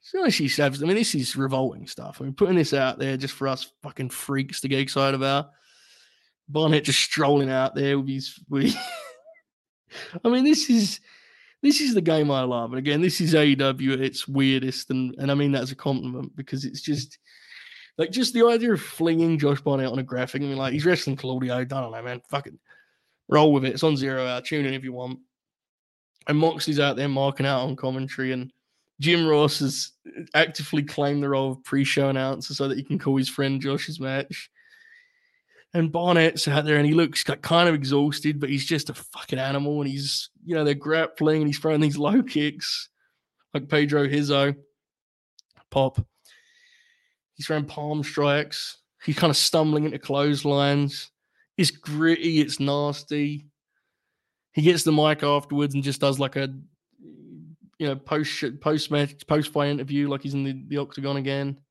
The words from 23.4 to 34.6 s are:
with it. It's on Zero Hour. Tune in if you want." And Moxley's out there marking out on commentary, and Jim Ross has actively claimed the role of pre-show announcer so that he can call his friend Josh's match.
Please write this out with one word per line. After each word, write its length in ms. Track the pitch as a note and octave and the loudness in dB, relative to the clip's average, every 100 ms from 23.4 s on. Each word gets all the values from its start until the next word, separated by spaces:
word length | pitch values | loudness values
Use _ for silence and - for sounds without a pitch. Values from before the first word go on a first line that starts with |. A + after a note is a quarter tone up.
| D#3 | 6
with 120 | C#3 | 4
it. 100 | C3 | 0
It's 80 | A#2 | 0
on 140 | D#3+ C#3+ | 0 0
Zero 300 | C3+ C3 B2+ | -2 -2 -4
Hour. 160 | B2 | -4
Tune 240 | B2+ D3+ C#3 | -4 -4 -2
in 80 | |
if 100 | C3+ | -4
you 80 | C3 | -8
want." 260 | B2 B2+ B2+ _ _ _ _ _ _ _ _ _ _ - | -10 -10 -12 _ _ _ _ _ _ _ _ _ _ 0
And 100 | D3 | 2
Moxley's 440 | D#3+ D#3+ D3+ D3 | 4 2 -2 2
out 160 | C#3+ A#2+ | 2 0
there 120 | C#3+ | -2
marking 380 | C3+ C#3 C#3 C#3 | 0 0 0 0
out 160 | C3+ | 0
on 120 | C3 | -2
commentary, 580 | B2+ C3 C3 C3 - C3 | -4 -4 -4 -6 -6 -4
and 200 | B2+ B2+ _ _ _ _ _ | -4 -8 _ _ _ _ _
Jim 260 | C#3+ E3+ D#3+ | 2 4 4
Ross 340 | D3+ D3 - | 4 4 2
has 320 | C#3 - - _ - - C3+ | -4 -4 -10 _ -20 -16 -2
actively 480 | D3+ E3+ - D3 D#3 | 0 0 -2 -4 -4
claimed 400 | D3 - C#3+ C#3+ | -4 -2 -2 0
the 80 | C#3 | 0
role 220 | C3+ C3+ | 0 -2
of 120 | C3 | -6
pre-show 460 | - C#3 C3+ - C#3 | -2 0 2 2 2
announcer 420 | C3+ C3 C#3 - | 0 -2 -4 -8
so 160 | C#3+ C#3 | -6 -4
that 80 | C3+ | -4
he 80 | |
can 140 | C#3 D3 | -4 -4
call 180 | C#3+ C3+ | 0 0
his 140 | B2+ | 0
friend 320 | - C#3 C3+ | -2 -2 -2
Josh's 360 | C#3 C#3 - D#3 | -4 -4 -6 -8
match. 520 | C3 C3+ C#3 - - _ | -6 -6 -6 -12 -16 _